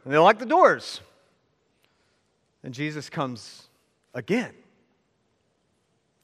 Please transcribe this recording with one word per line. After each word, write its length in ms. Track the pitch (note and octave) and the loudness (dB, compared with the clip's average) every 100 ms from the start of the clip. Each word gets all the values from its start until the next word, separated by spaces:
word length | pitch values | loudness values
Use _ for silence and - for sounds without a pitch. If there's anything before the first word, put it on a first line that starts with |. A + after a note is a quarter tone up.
| C3 | -2
and 60 | |
they 60 | D3 | 4
lock 220 | F3 G#3+ | 4 4
the 60 | A3 | 0
doors. 540 | E4+ C#4+ C3+ - - - _ _ _ _ _ _ _ _ _ _ _ _ _ _ _ | 4 4 2 -6 -18 -20 _ _ _ _ _ _ _ _ _ _ _ _ _ _ _
And 120 | C#3 A#2+ | -18 -10
Jesus 340 | D3+ D3+ - | -10 -10 -12
comes 600 | E3 C3+ A#2 - - _ _ _ _ _ | -8 -8 -10 -18 -20 _ _ _ _ _
again. 400 | B2+ A2 A3+ F#3+ | -14 -4 -4 -4
And 20 | - _ _ _ _ _ _ _ _ _ _ _ _ _ _ _ _ | -14 _ _ _ _ _ _ _ _ _ _ _ _ _ _ _ _